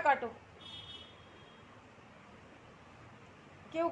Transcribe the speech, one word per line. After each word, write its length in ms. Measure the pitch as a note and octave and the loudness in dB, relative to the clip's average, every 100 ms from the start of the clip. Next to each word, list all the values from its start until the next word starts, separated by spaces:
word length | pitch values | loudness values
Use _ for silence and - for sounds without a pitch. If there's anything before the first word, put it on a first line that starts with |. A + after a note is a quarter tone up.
| D#4 | 12
কাটো, 240 | C4+ A#3 - - - - - - - - - - - - - - - - - - - - - - - - - - - - - - - - - - | 10 8 -4 -12 -14 -10 -10 -8 -10 -10 -14 -14 -14 -14 -16 -16 -16 -16 -16 -16 -16 -16 -16 -16 -16 -16 -16 -16 -14 -14 -14 -16 -16 -16 -14 -2
কেউ 140 | D#4+ E4+ | 4 8